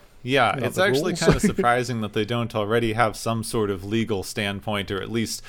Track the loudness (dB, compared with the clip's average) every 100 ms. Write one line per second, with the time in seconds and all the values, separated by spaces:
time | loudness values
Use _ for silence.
0 | -20 -12 0 4 4 2 -2 0 2 2
1 | 0 2 4 6 4 2 2 2 0 -4
2 | -2 -2 0 -2 -2 -2 0 0 2 2
3 | 0 0 -4 -4 -2 -2 -2 -2 -2 -2
4 | 0 -2 -4 -4 -4 -4 -4 -4 -4 -4
5 | -4 -4 -4 -6